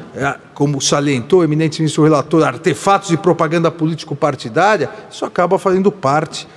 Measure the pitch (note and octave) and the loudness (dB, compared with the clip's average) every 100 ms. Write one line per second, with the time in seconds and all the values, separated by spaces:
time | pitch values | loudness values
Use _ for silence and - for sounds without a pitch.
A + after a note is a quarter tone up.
0 | - A#2 C#3 C3+ - - D3 C#3 - D3 | -14 -6 -6 -6 -10 -2 -2 0 0 0
1 | C#3+ C3 A2+ F#3 E3 D3+ D#3+ D3+ D#3 D#3+ | 2 -2 2 2 2 0 -2 0 -2 4
2 | D#3 D3+ B2+ E3 C#3+ B2 F3+ D3 - G3 | 4 4 2 2 2 0 -2 0 2 0
3 | - E3 F#3 E3 D#3+ E3+ D#3+ E3 D#3+ D#3+ | 0 0 0 0 0 2 0 0 -4 -4
4 | - C#3 D3+ C3+ A#2+ A2 F#3+ G#3 B2+ - | -8 -4 -2 -2 -4 0 2 2 -2 -8
5 | - - - - F3 F#3 F#3+ F#3 G3 - | -18 -10 -6 -2 0 2 0 2 0 0
6 | C3+ D3 D#3 - - | 0 0 -2 -10 -16